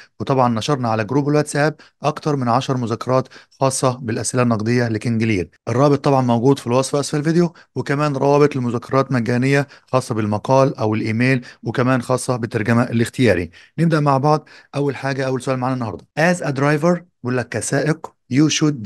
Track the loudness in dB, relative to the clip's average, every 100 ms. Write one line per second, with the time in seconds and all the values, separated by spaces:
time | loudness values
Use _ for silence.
0 | -18 -8 -2 2 2 0 -2 -2 -2 -2
1 | 0 -2 0 0 0 0 -2 -2 -14 -6
2 | -6 -4 -4 -2 0 0 0 -4 -4 -4
3 | -2 -2 -2 -12 -14 -2 -2 0 -2 -2
4 | -4 -6 -4 0 0 0 0 0 0 -2
5 | -2 0 0 0 -4 _ -4 2 4 4
6 | 2 2 2 2 2 2 0 -2 0 -2
7 | -2 -4 0 2 0 -4 _ -8 -4 -2
8 | -2 0 4 6 4 2 -4 -4 -2 -2
9 | 0 -2 0 0 2 0 -2 -8 _ -2
10 | 0 -2 -2 -2 2 4 4 0 -2 -2
11 | -2 0 2 0 -4 -12 -6 0 2 0
12 | 0 -2 -2 -4 -2 -2 0 2 2 0
13 | -2 2 2 2 -2 -12 -10 -2 0 2
14 | 2 2 2 0 -2 -20 -10 -6 -4 -4
15 | -6 -4 -4 -4 -4 -2 -2 -4 -6 -10
16 | -8 0 0 0 -2 0 0 2 2 0
17 | -4 _ -4 -4 -4 -6 -2 -2 0 -4
18 | -6 _ -4 2 2 2 0 0